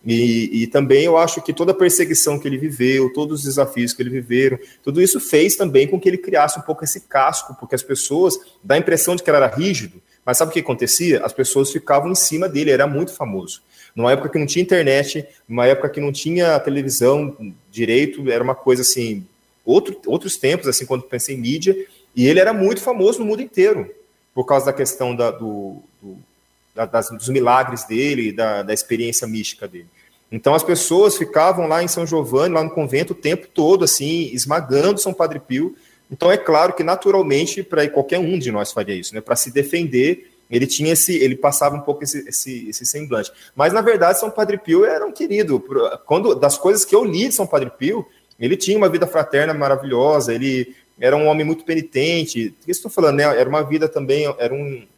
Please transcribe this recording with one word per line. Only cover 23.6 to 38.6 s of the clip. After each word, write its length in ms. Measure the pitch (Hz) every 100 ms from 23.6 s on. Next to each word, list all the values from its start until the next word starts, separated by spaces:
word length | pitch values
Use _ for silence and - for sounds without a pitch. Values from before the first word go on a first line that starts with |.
| 196 208 - - _ _ _
por 100 | -
causa 220 | 123 139 135
da 60 |
questão 420 | 135 127 - 123 120
da, 140 | 117
do, 480 | 107 113 104 98 92 _ _
do, 160 | 101 92 _ _ _ _ _
da, 100 | 110
das, 240 | 113 117 110
dos 200 | 110 120
milagres 560 | 135 120 127 127 120
dele, 480 | - 110 143 131 110
da, 300 | 101 110 104
da 120 | 98
experiência 520 | 107 - 113 117 110 113
mística 400 | 110 104 - 110
dele. 180 | 90 85 _ _ _ _
Então 200 | 113 139
as 120 | 156
pessoas 520 | - 170 - 175 208 202
ficavam 520 | 165 156 170 180 165
lá 120 | 160
em 20 | 175
São 180 | 175
Giovanni, 500 | 165 160 127 127 175
lá 100 | 160
no 60 | 147
convento, 420 | - 143 151 175
o 40 | 180
tempo 300 | 147 175 -
todo, 300 | - 151 190
assim, 440 | 165 - 139 170 147
esmagando 680 | 120 131 156 139 135 175 196
São 160 | 202
Padre 240 | 185 160 147
Pio. 380 | _ 254 339 - _ _ _
Então 220 | 139 170
é 40 | 208
claro 360 | - 156 180
que 100 | 185
naturalmente, 800 | 160 185 202 196 160 139 165 -
pra 260 | 185 160 147
qualquer 300 | 147 135 175
um 180 | 170 180
de 140 | 127
nós 220 | 107